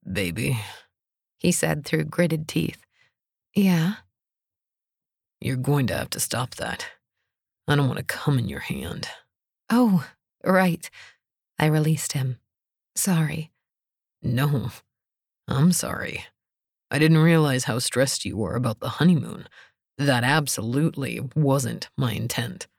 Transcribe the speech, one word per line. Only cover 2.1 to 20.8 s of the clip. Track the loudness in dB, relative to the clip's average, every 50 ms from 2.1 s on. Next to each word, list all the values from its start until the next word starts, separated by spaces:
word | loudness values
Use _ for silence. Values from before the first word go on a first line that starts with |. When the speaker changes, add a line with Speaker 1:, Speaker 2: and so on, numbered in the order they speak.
| 0 0 0 0 0 -2 -4 -4
Speaker 2:
teeth. | -4 -2 -2 -2 -6 -10 _ _ _ _ _ _ _ _ _ _ _ _ _ _ _
"Yeah?" | 2 4 4 4 4 2 0 -2 -4 -10 _ _ _ _ _ _ _ _ _ _ _ _ _ _ _ _ _ _ _ _ _ _ _ _ _ _ _
Speaker 1:
"You're | -6 -4 -4 -2
going | 0 0 0 2 2 0
to | -2 -2
have | -4 -6
to | -6 -6
stop | -6 -4 -4 -4 -6 -6 -8
that. | -10 -8 -8 -8 -10 -10 -14 -14 _ _ _ _ _ _ _ _ _ _ _ _ _ _ 0
I | 0
don't | 2 2 0
want | -2 -4
to | -6
come | -8 -10 -4 -2 0 0 0
in | 0 -2
your | -6 -8
hand." | -8 -8 -8 -8 -8 -8 -10 -10 -12 -16 -18 -20 _ _ _ _ _ _ _ _ _ _
Speaker 2:
"Oh, | 2 4 4 4 4 2 0 -2 -16 _ _ _ _ _ _
right." | 2 4 4 4 4 2 -2 -6 -14 _ -20 -20 -20 _ _ _ _ _ _ _ _ _ _
I | 2
released | 4 4 4 4 2 2 0 -2 -4 -4
him. | -4 -4 -4 -6 -8 _ _ _ _ _ _ _ _ _ _ _
"Sorry." | -4 0 0 2 2 2 0 -2 -6 -10 -10 _ _ _ _ _ _ _ _ _ _ _ _ _ _
Speaker 1:
"No, | -4 -2 0 2 2 2 0 0 -2 -4 -10 -12 _ _ _ _ _ _ _ _ _ _ _ _ _ -4
I'm | 0 4 4 4 4
sorry. | 2 -2 -4 -6 -6 -8 -8 -8 -10 -12 -14 _ _ _ _ _ _ _ _ _ _ _ _
I | 0 2
didn't | 4 6 6 6 6 6
realize | 6 6 4 4 2 0 0
how | -2 -4 -2
stressed | -4 -2 0 0 0 0 0 -6 -6
you | -6 -6 -4
were | -4 -4 -2
about | -2 -2 -2 -4 -4
the | -6 -10 -2 2
honeymoon. | 4 4 4 4 0 -4 -10 -14 -14 -18 _ -20 -20 _ _ _ _ _ _ -4
That | 0 2 2 2 4
absolutely | 2 2 2 2 0 -4 -4 -4 -2 0 0